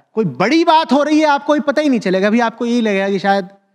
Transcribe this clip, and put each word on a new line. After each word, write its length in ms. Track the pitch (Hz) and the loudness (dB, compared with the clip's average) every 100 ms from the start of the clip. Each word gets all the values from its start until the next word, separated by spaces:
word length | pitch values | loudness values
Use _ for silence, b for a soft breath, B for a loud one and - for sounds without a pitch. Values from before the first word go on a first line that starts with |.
| _ | _
कोई 120 | 220 185 | -4 -4
बड़ी 400 | 123 202 330 339 | -2 0 2 4
बात 260 | 311 311 | 2 2
हो 120 | 269 | 0
रही 160 | 285 302 | 2 2
है, 60 | 302 | 2
आपको 280 | 285 285 | 0 0
भी 60 | 294 | -2
पता 220 | 294 285 | 0 -2
ही 80 | 302 | 0
नहीं 100 | 233 | -2
चलेगा। 280 | 185 185 208 | -2 0 0
अभी 120 | 233 | 0
आपको 260 | 226 226 240 | -2 -4 -4
यही 160 | 240 | -2
लगेगा 280 | 220 190 196 | 0 -2 -2
कि 100 | 196 | -2
शायद 300 | 196 196 185 - _ | 0 -2 -4 -14 _